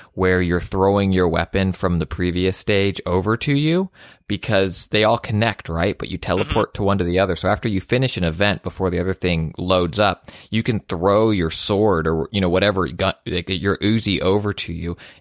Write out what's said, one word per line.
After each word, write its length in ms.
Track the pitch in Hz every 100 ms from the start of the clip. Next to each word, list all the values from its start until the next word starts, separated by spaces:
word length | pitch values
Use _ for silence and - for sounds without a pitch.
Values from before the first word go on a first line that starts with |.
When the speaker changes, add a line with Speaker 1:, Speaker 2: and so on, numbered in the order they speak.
| -
Speaker 1:
where 280 | - 92 92
you're 180 | 87 87
throwing 520 | - 98 98 101 98
your 160 | 92 90
weapon 460 | 82 85 98 95
from 240 | 87 92 85
the 80 | 76
previous 500 | - 90 87 92 90
stage 440 | - 101 98 90 -
over 300 | 90 104 113
to 160 | -
you 360 | 143 156 170 190 - - - -
because 600 | 104 - 101 98 90 -
they 160 | 107
all 140 | 107 117
connect, 520 | - 107 113 - -
right? 280 | 82 95 -
But 120 | -
you 100 | 87
Speaker 2:
Mm-hmm. 60 | - 92
Speaker 1:
teleport 300 | 139 113 107 -
to 80 |
one 160 | 101 101
to 40 |
the 140 | 87 90
other. 160 | 95 85
So 140 | 92
after 180 | 101 120
you 140 | 95
finish 340 | - 123 131 -
an 60 |
event 380 | 87 82 101 92
before 300 | 92 - 95
the 80 | 87
other 160 | 90 92
thing 400 | 90 85 80 -
loads 400 | 92 92 87 98
up, 320 | 104 - - - -
you 100 | 110
can 200 | 113 107
throw 500 | - 85 92 101 113
your 180 | 104 82
sword 560 | - - 101 107 87 80
or, 240 | 80 78
you 80 | 98
know, 100 | 92
whatever 380 | 90 101 95 80
gun, 260 | 87 95 - -
like, 240 | 90 85
your 280 | 92 98 95
Uzi 440 | 101 113 104 87
over 320 | 90 101 104
to 180 | 101 -
you. 220 | 82 85 85 - -